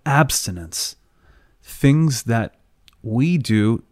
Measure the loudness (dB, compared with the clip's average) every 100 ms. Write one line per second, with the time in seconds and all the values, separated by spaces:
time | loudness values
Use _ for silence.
0 | -2 0 2 -2 -6 -10 -12 -10 -10 -12
1 | _ _ _ _ _ _ -20 0 2 4
2 | 2 0 -2 -2 -4 -10 _ _ _ _
3 | -4 0 2 0 2 2 2 0 -6